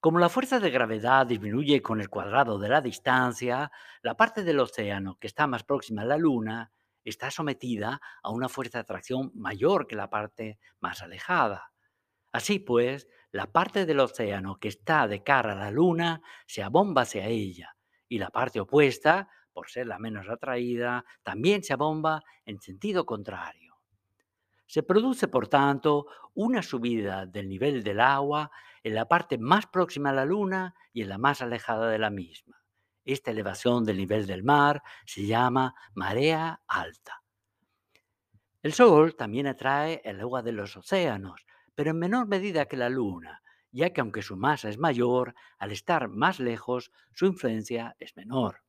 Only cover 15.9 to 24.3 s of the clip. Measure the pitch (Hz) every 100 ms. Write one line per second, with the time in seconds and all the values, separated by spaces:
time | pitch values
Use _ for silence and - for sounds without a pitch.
15.9 | 170 170 160 - - _ - 98 139 202
16.9 | 143 120 107 98 117 101 87 87 - _
17.9 | _ _ 113 95 107 127 110 98 143 143
18.9 | 120 151 175 196 _ _ - 85 - 123
19.9 | 95 110 104 95 117 135 123 123 120 120
20.9 | 123 - - - 113 147 208 - 131 151
21.9 | 156 156 156 - _ - 101 - 95 208
22.9 | 185 - 110 101 95 - - _ _ _
23.9 | _ _ _ _